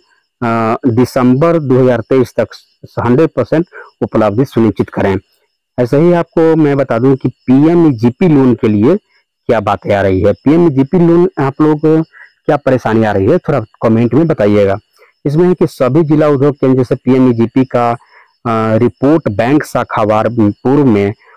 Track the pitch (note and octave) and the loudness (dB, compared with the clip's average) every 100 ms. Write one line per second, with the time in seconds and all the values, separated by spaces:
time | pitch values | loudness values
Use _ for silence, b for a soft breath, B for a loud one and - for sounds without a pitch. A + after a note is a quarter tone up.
0 | - _ _ _ A#2 A#2 A2 - B2+ A2+ | -8 _ _ _ -4 -2 -2 -2 -2 -2
1 | B2 C#3 B2+ C3 E3 E3+ C3+ B2+ B2+ A#2 | -2 0 0 2 0 0 0 0 2 0
2 | - C3 A#2 - G#2+ - _ _ - - | -2 -2 -2 -4 -6 -8 _ _ -16 -8
3 | A#2 B2 D#3+ - A#2 D#3 F3 B B _ | -2 0 0 -2 -4 -4 -4 B B _
4 | A2 A2+ G#2+ G#2 C3+ - A2+ - G#2+ - | -6 -2 -2 -2 -2 0 0 -2 -6 -4
5 | G2 G2 - _ _ _ _ - B2 C#3+ | -4 -4 -8 _ _ _ _ -6 -2 0
6 | E3+ F3 E3+ - D#3+ D#3+ D3+ C#3 C3+ A#2 | 2 0 -2 0 0 2 0 0 -2 0
7 | B2+ C#3 C3+ - - C3 D#3 F3 D#3+ A#2 | 0 0 -4 -6 0 2 4 2 2 0
8 | A#2+ - F#3 D3 C3 A#2+ A2+ G#2 A#2+ G3 | -2 0 2 2 2 0 0 0 2 0
9 | - _ _ _ - A2+ G2+ G2 - G2+ | -4 _ _ _ -4 -2 -2 -4 -4 -4
10 | G2 F#2 F#2+ G2+ C3+ E3 E3+ C3 - F#3 | -2 0 0 0 0 2 2 0 0 0
11 | E3+ E3+ F3+ - C3+ - D3+ D3+ D#3 D#3+ | 2 2 0 -2 -4 -2 0 0 0 0
12 | D#3+ B B B - D3 - C3 A#2 A2+ | -2 B B B -4 -2 -2 -2 -2 -2
13 | A2 G2 G2 F3 - C#3+ G#2+ _ A#2 A2+ | 0 0 0 0 -2 -4 -6 _ -2 0
14 | A#2+ C3 E3 D#3 G#2 G#2 G2 G2+ - b | 0 0 0 0 0 2 0 -2 -10 b
15 | b _ D3 D3+ F3+ F3+ E3 - B2+ D3 | b _ -4 0 0 0 -2 -2 -2 0
16 | D3+ D3+ D3+ C#3 D3 C3+ C3+ C3 B2+ C3 | 2 2 2 2 0 0 0 0 0 -4
17 | - C3 B2+ A2+ A2+ C3+ B2+ B2 A#2+ A#2+ | 0 2 2 2 0 0 -2 -2 -2 -4
18 | b b b _ A#2+ A2+ A2 A2 A#2+ - | b b b _ -6 -4 -2 0 0 0
19 | C3+ E3 - G2+ A#2 D3 - B2+ A2+ - | 0 0 0 -2 0 0 -2 -4 -4 -2
20 | G#2+ G#2+ A2 A#2+ G#2 G#2 B2+ C#3+ C#3 G#2 | 0 0 0 0 -2 -2 0 0 2 0
21 | G2+ G#2 b | -2 -4 b